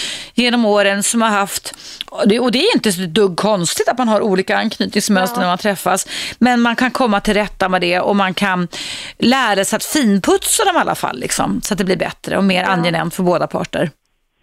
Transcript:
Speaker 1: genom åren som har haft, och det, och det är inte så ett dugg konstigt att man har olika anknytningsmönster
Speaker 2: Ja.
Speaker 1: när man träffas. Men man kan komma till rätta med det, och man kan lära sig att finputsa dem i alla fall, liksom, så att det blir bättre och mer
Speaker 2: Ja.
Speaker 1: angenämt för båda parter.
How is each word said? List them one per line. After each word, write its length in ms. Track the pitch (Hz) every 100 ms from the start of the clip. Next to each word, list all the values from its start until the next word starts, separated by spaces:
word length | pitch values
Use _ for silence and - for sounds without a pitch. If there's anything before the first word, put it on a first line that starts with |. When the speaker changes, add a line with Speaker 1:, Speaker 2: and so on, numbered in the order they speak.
| - - -
Speaker 1:
genom 320 | - 240 240 220
åren 380 | 208 196 196
som 180 | 196 233
har 80 | 226
haft, 440 | 202 196 - - - - - -
och 180 | - 190
det, 120 | 233
och 120 | 247
det 80 | 226
är 160 | 392 320
inte 160 | 220
så 100 | 175
ett 120 | 185
dugg 240 | 160 196 165
konstigt 500 | 202 208 170 - 220
att 100 | 233
man 100 | 240
har 140 | 208
olika 360 | 226 185 190 202
anknytningsmönster 800 | 214 - 196 208 - 196 185 240
Speaker 2:
Ja. 40 |
Speaker 1:
när 60 | 180
man 100 | 180
träffas. 500 | 214 190 180 185 - - - -
Men 220 | 240 247
man 140 | 233 233
kan 160 | 254
komma 280 | - 247 202
till 140 | 208
rätta 360 | 202 208 - 190
med 120 | 185
det, 180 | 175 180
och 160 | - 202
man 180 | 190
kan 340 | - 202 180 175 - - - - -
lära 460 | 233 262 233 196 208
sig 120 | 214
att 60 | -
finputsa 800 | 302 233 196 220 381 - - 392
dem 100 | 330
i 40 |
alla 160 | 202 170
fall, 240 | - -
liksom, 420 | - - - 202
så 100 | -
att 40 | 185
det 60 |
blir 120 | 190 175
bättre 420 | - - - -
och 60 |
mer 200 | 196 180
Speaker 2:
Ja. 60 | 190
Speaker 1:
angenämt 460 | 185 170 165 165 -
för 80 |
båda 240 | 180 165 147
parter. 420 | 170 175 - 156 - _ _ _ _